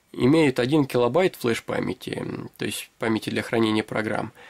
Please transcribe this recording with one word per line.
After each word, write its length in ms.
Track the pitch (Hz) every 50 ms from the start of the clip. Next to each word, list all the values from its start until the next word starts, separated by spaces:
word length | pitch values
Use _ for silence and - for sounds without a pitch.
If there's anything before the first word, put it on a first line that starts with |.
| _ _
имеет 460 | - - - 127 151 165 156 139 123 -
один 260 | 120 127 151 156 139
килобайт 520 | 131 - 123 120 120 123 170 190 180 -
флеш-памяти, 1120 | - - 117 113 - - - 110 101 95 - 92 - - - - - - - - - - - - -
то 80 | 120
есть 240 | 110 - - - - _ -
памяти 320 | 120 113 110 107 - 113
для 100 | 110 110
хранения 440 | 104 - - 117 113 110 107 107 107
программ, 500 | - - 110 107 107 107 107 107 110 - - -